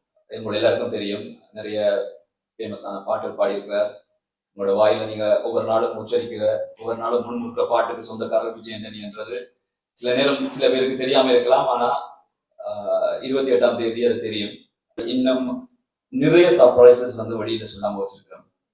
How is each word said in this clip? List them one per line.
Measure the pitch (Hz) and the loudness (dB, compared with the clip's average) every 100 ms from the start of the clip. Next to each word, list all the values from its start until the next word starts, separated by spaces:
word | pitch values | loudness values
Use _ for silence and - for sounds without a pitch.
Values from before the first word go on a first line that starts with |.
| _ _ _ | _ _ _
எங்களை | 110 110 104 | -12 -6 0
எல்லாருக்கும் | 113 - - | 0 0 -2
தெரியும், | 104 101 101 - - _ | -6 -6 -8 -10 -18 _
நிறைய | 107 107 104 104 101 - - _ _ _ _ | -14 -8 -2 0 -2 -4 -12 _ _ _ _
ஃபேமஸான | 107 107 - 107 - | -12 -10 -12 -12 -6
பாட்டு | 107 - | -6 -6
பாடியிருக்கிறார். | - 101 101 101 104 104 - _ _ _ _ _ 101 | -2 -2 -2 -6 -4 -4 -6 _ _ _ _ _ -6
உங்களோட | 98 | -2
வாயில | 101 107 107 107 | 4 4 2 -2
நீங்க | 107 107 104 | -4 0 2
ஒவ்வொரு | 117 117 110 | 2 -2 0
நாளும் | 113 120 113 | 0 0 -4
உச்சரிக்கிற, | 107 120 120 110 107 110 - - | -2 -2 -2 -2 -2 -2 -6 -10
ஒவ்வொரு | 113 113 | -8 -6
நாளும் | 120 120 117 | -2 -2 -2
முன்முக்கிற | 120 117 117 123 | -6 -8 -4 0
பாட்டுக்கு | 139 131 113 | 0 0 -4
சொந்தக்காரர் | 113 113 120 117 113 | -10 -10 -2 -2 -2
விஜய் | 110 110 | -8 -14
ஆண்டனி | 107 107 107 | -14 -12 -14
என்றது | 104 101 107 120 - _ _ _ _ | -14 -12 -10 -10 -12 _ _ _ _
சில | - 120 123 | -8 -2 0
நேரம் | 143 131 131 | 2 0 -4
சில | 135 131 | 0 2
பேருக்கு | 131 131 135 | 2 0 -2
தெரியாம | 123 135 131 | 0 2 4
இருக்கலாம், | 120 120 131 131 | 4 4 2 2
ஆனா, | 120 120 - - - _ _ _ _ - | 0 0 -2 -6 -18 _ _ _ _ -12
ஆஹ், | 104 101 - - - | -8 -2 0 0 -4
இருபத்தி | 131 135 135 | -2 -2 2
எட்டாம் | 120 120 117 | 4 4 2
தேதி | 113 113 120 | -2 0 0
அது | 110 | 0
தெரியும். | 110 107 104 - _ _ _ - | -2 -4 -6 -10 _ _ _ -10
இன்னும் | - 131 127 131 127 123 - _ _ _ _ | -4 0 0 0 -2 -6 -10 _ _ _ _
நிறைய | 131 151 170 175 | 0 4 6 6
சர்ப்ரைசஸ் | 165 127 123 123 123 120 113 | 8 6 10 10 10 4 -6
வந்து | 110 113 110 | -6 -6 -4
வெளியில | 110 | -6
சொல்லாம | 101 101 104 101 | -8 -8 -6 -6
வச்சிருக்கிறோம். | 98 - _ - _ _ _ | -8 -10 _ -20 _ _ _